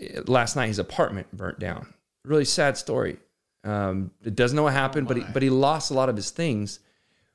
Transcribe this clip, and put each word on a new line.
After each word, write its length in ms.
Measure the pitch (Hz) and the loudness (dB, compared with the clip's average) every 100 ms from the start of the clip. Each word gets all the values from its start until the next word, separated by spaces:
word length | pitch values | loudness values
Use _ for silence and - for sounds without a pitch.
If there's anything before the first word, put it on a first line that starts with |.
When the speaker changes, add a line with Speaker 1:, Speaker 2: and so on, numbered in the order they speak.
Speaker 1:
i-, 180 | - - - | -12 -8 2
last 300 | 127 117 139 | 2 2 0
night 100 | 113 | -2
his 120 | 101 | -2
apartment 520 | 92 - 165 98 - | -4 0 -2 -2 -10
burnt 260 | 95 92 - | -10 -10 -6
down. 360 | 92 87 - _ _ _ 127 | -8 -8 -12 _ _ _ 0
Really 180 | 151 | 2
sad 340 | 143 - 147 - | 2 2 2 0
story. 400 | - 117 95 - _ _ _ _ | -2 -2 -2 -4 _ _ _ _
Um, 480 | 107 104 98 95 92 - | -4 0 0 -2 -4 -8
it 120 | 117 104 | -4 2
doesn't 220 | 123 147 | 2 4
know 60 | |
what 100 | 151 | 2
happened, 340 | 135 135 147 127 | 2 0 0 0
Speaker 2:
Oh, 20 | |
Speaker 1:
but 80 | 120 | -2
he, 60 | |
Speaker 2:
my. 80 | - | 0
Speaker 1:
but 100 | 127 | 0
he 80 | 135 | 4
lost 400 | 131 139 156 - | 4 4 2 0
a 40 | |
lot 160 | 131 131 | 2 2
of 80 | 110 | 0
his 140 | 101 | -4
things. 480 | - 170 107 104 - _ _ _ _ _ | -4 -2 -2 -4 -10 _ _ _ _ _